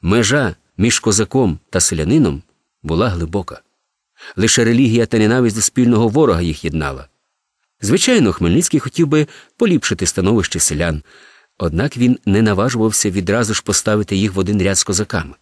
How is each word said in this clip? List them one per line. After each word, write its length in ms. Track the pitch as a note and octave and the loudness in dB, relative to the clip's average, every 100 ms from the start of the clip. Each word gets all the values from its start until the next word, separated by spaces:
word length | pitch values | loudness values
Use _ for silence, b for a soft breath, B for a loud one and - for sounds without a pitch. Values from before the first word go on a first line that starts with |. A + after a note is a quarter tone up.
Межа 520 | E2+ A2+ G#2 C#3+ A#2+ F2 _ - | 2 2 2 0 -2 -6 _ -2
між 220 | A2 - | 0 0
козаком 600 | - G#2 G#2+ C3 A2+ D#2 _ | 0 0 0 0 0 -2 _
та 100 | F#2 | -4
селянином 600 | - E2 D#2 D#3 A2 C#2+ - _ _ _ | -2 -2 0 2 2 -2 -12 _ _ _
була 260 | D2+ D#2+ A#2 | -4 -2 -2
глибока. 520 | F2 E2 G2 F2 - _ _ _ _ _ B B - | -2 -4 -6 -8 -16 _ _ _ _ _ B B -2
Лише 280 | G#3 - | 0 2
релігія 420 | A2+ A#2 C3 A2+ A2+ | 2 4 2 2 0
та 120 | A2+ | 2
ненависть 380 | G#2+ B2 A#2+ G#2+ | 2 2 0 0
до 60 | |
спільного 460 | - - A#2+ A2+ A2+ | -4 0 2 4 2
ворога 340 | A#2+ D3 E2+ | 2 2 2
їх 220 | F2 D2+ | -2 -4
єднала. 440 | E2+ D#2 C#2+ C2 C2 _ _ _ _ _ _ _ | -4 -4 -6 -10 -16 _ _ _ _ _ _ _
Звичайно, 520 | G2+ E3 - A#3+ A#2 | -2 0 2 4 2
Хмельницький 480 | - E2+ G#2 F3 D#3 | 2 2 2 2 -2
хотів 260 | C3 - D#3+ | -2 -2 2
би 200 | D#3 D3+ B B _ | 2 0 B B _
поліпшити 500 | A3+ E3 - G2+ F2+ | 0 0 -2 -4 -4
становище 540 | - F#2+ A2+ F2+ D#2+ | 0 0 0 0 -2
селян, 420 | - D2 E2+ D2+ b b b b b _ | -2 -2 -2 -4 b b b b b _
однак 380 | E2+ D#2 C#3 A#2 | -4 -2 -4 0
він 220 | B2 B2 - | 0 2 0
не 160 | G2 | 2
наважувався 680 | A2+ F#2+ A#2+ B2 A2 A2 G#2 | 2 2 0 0 0 0 -2
відразу 440 | F#2+ F2+ G#2+ A2 | -2 -2 -2 -2
ж 80 | G#2+ | -4
поставити 540 | - - - G#2+ G#2 G2 | -2 -2 0 -2 0 0
їх 180 | G#2 | 0
в 40 | F#2+ | -2
один 240 | F#2 G#2 | -2 0
ряд 160 | F#2+ F#2+ | 0 -2
з 60 | |
козаками. 500 | - F#2 G#2+ G2+ C#2+ - | -2 -4 -4 -6 -8 -16